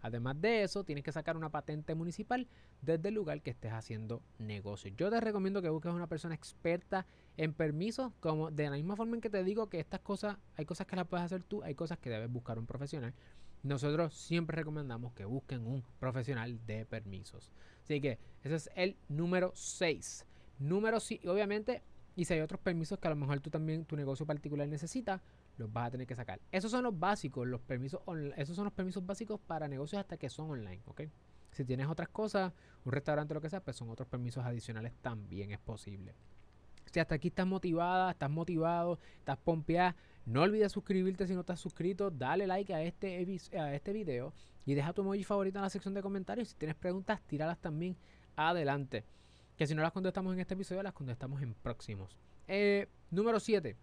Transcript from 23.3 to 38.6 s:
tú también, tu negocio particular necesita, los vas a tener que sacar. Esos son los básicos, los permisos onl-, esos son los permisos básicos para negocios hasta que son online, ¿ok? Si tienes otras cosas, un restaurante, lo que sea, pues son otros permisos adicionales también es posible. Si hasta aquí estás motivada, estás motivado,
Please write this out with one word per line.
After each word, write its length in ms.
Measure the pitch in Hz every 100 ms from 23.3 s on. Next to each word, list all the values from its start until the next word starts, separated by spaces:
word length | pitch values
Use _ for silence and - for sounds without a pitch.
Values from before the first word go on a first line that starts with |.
| 143
tú 120 | 156
también, 340 | 160 156 160
tu 100 | 160
negocio 300 | 151 139 135
particular 420 | 151 147 147 147 143
necesita, 540 | 151 165 262 226 190 - - - -
los 140 | 113
vas 160 | 117 120
a 40 |
tener 160 | 131 127
que 80 |
sacar. 240 | 123 120 92 -
Esos 200 | 185 214
son 120 | 247
los 140 | 247 175
básicos, 500 | 180 208 143 127 123
los 140 | 123
permisos 400 | - 127 135 180
onl-, 280 | - 160 143 135
esos 180 | 143
son 100 | 175
los 80 | 208
permisos 320 | - 185 185
básicos 340 | 180 196 226 208
para 280 | - 160 151
negocios 320 | 135 151 202
hasta 180 | 196 165
que 120 | 135
son 200 | - 156
online, 320 | 135 101 92
¿ok? 180 | - 139 151 - - - -
Si 140 | -
tienes 220 | 127 127 139
otras 220 | 160 170
cosas, 440 | - 214 202 185 - - -
un 60 | 127
restaurante, 420 | 139 147 147 147
lo 80 | 151
que 80 | 156
sea, 120 | 190
pues 140 | 160
son 140 | 120 117
otros 180 | 113 127
permisos 380 | 127 123 127
adicionales 480 | 123 120 117 110 117 -
también 500 | 127 110 98 90 101
es 80 | 101
posible. 540 | - 104 - 98 92 - - - - - - -
Si 140 | - 170
hasta 160 | 160
aquí 120 | 160 175
estás 180 | -
motivada, 640 | 185 190 185 165 175 185 185
estás 180 | 175 139
motivado, 720 | 156 170 165